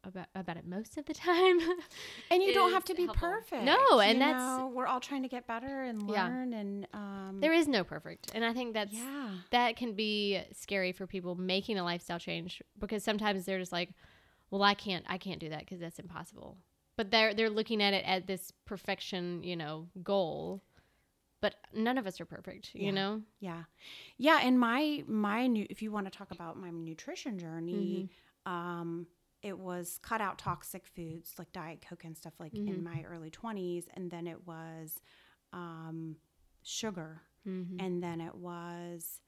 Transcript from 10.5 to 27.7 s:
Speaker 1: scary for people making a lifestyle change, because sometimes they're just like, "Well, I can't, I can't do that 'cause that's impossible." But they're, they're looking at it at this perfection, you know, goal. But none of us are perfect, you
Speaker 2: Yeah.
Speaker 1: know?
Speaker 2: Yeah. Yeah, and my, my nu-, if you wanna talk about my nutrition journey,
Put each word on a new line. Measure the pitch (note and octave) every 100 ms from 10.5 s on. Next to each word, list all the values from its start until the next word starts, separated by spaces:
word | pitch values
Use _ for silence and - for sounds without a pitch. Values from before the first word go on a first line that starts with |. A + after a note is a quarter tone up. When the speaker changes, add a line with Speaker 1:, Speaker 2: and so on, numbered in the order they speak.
Speaker 1:
scary | - - G3+ F#3
for | F3+ F#3+
people | F#3+ F3 F3+
making | F#3 F#3 F#3+ G3+
a |
lifestyle | F3 F3 - E3+
change, | - E3+ F3 - - -
because | G3+ G#3+
sometimes | A3+ G#3 G#3+ F#3+ F3+
they're | F#3+
just | F3+
like, | F3 F3 - - - _ _ _
"Well, | G3
I | G3+
can't, | G3+ G#3 F3+ -
I | F#3
can't | G3 D#3
do | D#3
that | D3+ -
'cause | F3+
that's | E3+ -
impossible." | F3+ F3 E3+ - - - _ _ _ -
But | G3+
they're, | A3+ A3
they're | G#3 A3
looking | G#3+ G#3+ A3
at | G3+
it | G3 -
at | F#3+ F#3+
this | F#3 - _ -
perfection, | G3 - F#3+ - F#3 F3 F3
you | F3 F3
know, | D3+ D#3 E3+ F#3
goal. | F3 G3+ E3 D3 E3 G3 _ _ _ _ _ _ _ _
But | G#3 - -
none | - A3+ C4
of | G3
us | -
are |
perfect, | E3+ D#3 - - -
you | - G3+
Speaker 2:
Yeah. |
Speaker 1:
know? | F#3+ G3 G#3+ G#3+ _
Speaker 2:
Yeah. | F#3+ E3+ D#3+ _ - - - -
Yeah, | C4+ D#4
and | B3+ B3+
my, | A#3 A#3+ D4+ D4 -
my | G#3+ G#3 G#3+ B3+
nu-, | A3 -
if | -
you | G#3+
wanna | G#3 G3
talk | - G3+
about | F3+ E3 -
my | F3+
nutrition | E3+ E3 D#3+ - F#4 C#4+ G3
journey, | E3 E3 E3